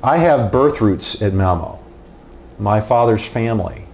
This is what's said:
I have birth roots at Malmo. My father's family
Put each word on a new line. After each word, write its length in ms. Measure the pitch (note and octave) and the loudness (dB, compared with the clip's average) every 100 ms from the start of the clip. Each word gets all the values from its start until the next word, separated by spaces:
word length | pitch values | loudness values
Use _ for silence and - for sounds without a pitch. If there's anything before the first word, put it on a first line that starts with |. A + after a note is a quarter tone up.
I 160 | B2+ E3 | 2 2
have 340 | E3 C#3+ G#2+ | 4 2 2
birth 300 | B2+ D3 D3 | 2 2 2
roots 400 | A2 F#2 - - | 0 0 -6 -4
at 100 | G#2 | -2
Malmo. 460 | F#2+ F#2+ F2 - - - - - - - - - - | 0 0 0 -4 -14 -20 -20 -20 -20 -20 -20 -20 -8
My 240 | G2+ G#2+ | -2 -2
father's 420 | G#2+ A#2+ A#2 A2 | 2 2 2 0
family 640 | - B2 A2+ A2 F2+ - - | -2 -4 -2 -2 -4 -10 -18